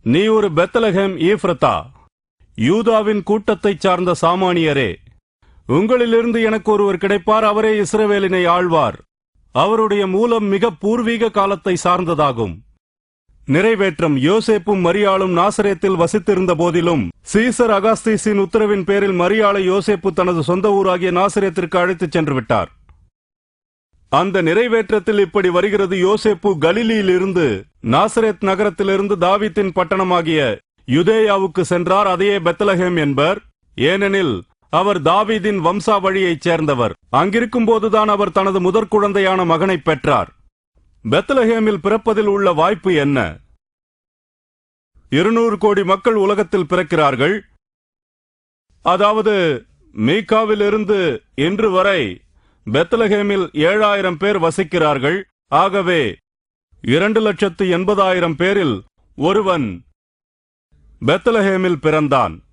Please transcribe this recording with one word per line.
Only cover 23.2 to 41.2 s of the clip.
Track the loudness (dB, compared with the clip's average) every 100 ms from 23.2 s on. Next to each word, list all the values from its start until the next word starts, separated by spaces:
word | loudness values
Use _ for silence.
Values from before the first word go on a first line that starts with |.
| _ _ _ _ _ _ _ _ _
அந்த | -2 0 0
நிறைவேற்றத்தில் | 0 0 2 0 0 -2 0 0
இப்படி | 0 2 2
வருகிறது. | 2 0 0 0 0 0
யோசேப்பு | 2 0 0 -2 0
கலிலியிலிருந்து, | 0 0 0 0 2 0 0 0 0 -2 -10 _
நாசரேத் | -2 0 2 0 -2 0
நகரத்திலிருந்து | -2 0 -2 -2 -2 0 -2 0
தாவீதின் | 2 2 0 -2 -2
பட்டணமாகிய | -2 -2 -2 0 0 0 0 0 -4 _ _ -2
யுதேயாவுக்கு | 2 4 2 2 2 0 -2
சென்றார். | -2 -2 0 0 2
அதையே | 0 0 0
பெத்லஹேம் | -2 0 0 0 0 0
என்பர், | 0 0 0 -2 _ _ _
ஏனெனில் | -2 0 0 0 0 -2 -4 -10 _ _
அவர் | -2 0 0
தாவீதின் | 2 2 0 -2 -2 0
வம்சாவழியைச் | -2 -2 0 0 0 0 -2 -2
சேர்ந்தவர். | -2 0 0 0 -2 -4 _
அங்கிருக்கும் | 0 2 0 -2 -2
போதுதான் | 2 2 2 2 2
அவர் | 0 0
தனது | 0 0 0
முதற் | 0 0 0
குழந்தையான | 0 0 0 0 0
மகனை | 0 0 0 -2
பெற்றார். | -2 -2 0 0 -2 _ _ _ _ _ _ _ -2
பெத்லஹேமில் | -2